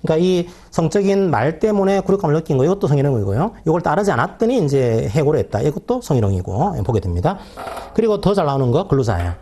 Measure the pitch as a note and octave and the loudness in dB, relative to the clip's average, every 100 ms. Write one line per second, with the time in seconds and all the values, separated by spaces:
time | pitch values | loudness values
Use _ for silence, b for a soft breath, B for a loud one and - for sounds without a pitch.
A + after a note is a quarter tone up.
0 | - D#3+ F3+ F3+ F3 B B - E3 G#3 | 0 0 2 0 -2 B B -2 0 2
1 | G3 G3 F#3+ A#2+ B2+ D#3+ G#3+ G#3 F#3+ G3 | 2 2 2 2 0 0 0 2 2 0
2 | F3+ G3 F3 D3+ D#3+ C#3 C#3+ F#3+ F#3 C#3+ | 0 0 2 0 0 0 2 0 0 2
3 | C#3+ B2+ G2 G2+ G3 B - E3+ - E3 | 2 0 -2 -2 -2 B -2 0 0 0
4 | G3+ B2+ C#3 - A3+ B3+ D3+ C#3 B2 A2+ | 0 0 -2 -2 0 2 2 2 2 0
5 | C3+ A2 C#3+ D3+ F#2+ G#2 C#3 D3 - B3 | 0 0 2 0 0 -2 -2 -4 -4 -4
6 | - C3+ G#2 F#2+ F#2+ F#2+ F#3+ D#3 F2+ A2 | 0 0 2 0 -2 -2 -2 -2 -2 -2
7 | F#2 F2 B2 G3+ B B B B B - | -2 -2 -2 -4 B B B B B 0
8 | A3 G#3 F#3 G3 D#3 C#3 B2+ B2+ G3 C3+ | 2 2 2 2 2 2 2 0 2 0
9 | A2+ F2 F2 F2 | 2 0 -2 -6